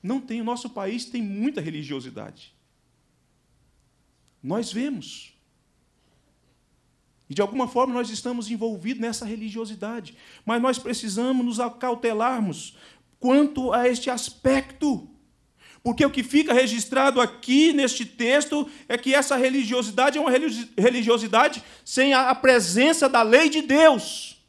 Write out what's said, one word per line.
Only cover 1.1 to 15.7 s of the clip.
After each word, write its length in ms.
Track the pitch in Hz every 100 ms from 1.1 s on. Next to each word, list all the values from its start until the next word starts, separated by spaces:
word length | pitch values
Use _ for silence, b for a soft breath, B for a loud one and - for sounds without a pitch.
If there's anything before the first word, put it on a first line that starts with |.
| 240
muita 360 | 208 196 247 277
religiosidade. 920 | 160 151 139 139 127 104 107 - - _ _ _ _ _ _ _ _ _ _ _ _ _ _ _ _ _ _ _
Nós 280 | 127 202 233
vemos. 640 | 196 277 240 - - - _ _ _ _ _ _ _ _ _ _ _ _ _ _ _ _ _ _ _ _
E, 60 |
de 80 | 139
alguma 260 | 202 247 247
forma, 240 | 240 254
nós 200 | 247 240
estamos 400 | 214 247 240 214
envolvidos 500 | 226 226 208 180 254
nessa 240 | 226 220 220
religiosidade. 920 | 220 220 214 226 208 202 233 170 B B B -
Mas 160 | 233
nós 160 | 254 254
precisamos 680 | 233 240 220 190 247 262
nos 160 | 240 226
acautelarmos 1160 | 240 240 254 240 233 214 233 254 202 147 - b b b b _
quanto 540 | 247 277 294 294 254
a 140 | 220 247
este 240 | 240 262
aspecto. 1000 | 247 - - 262 269 269 - 302 233 - _ _ _ _ _ b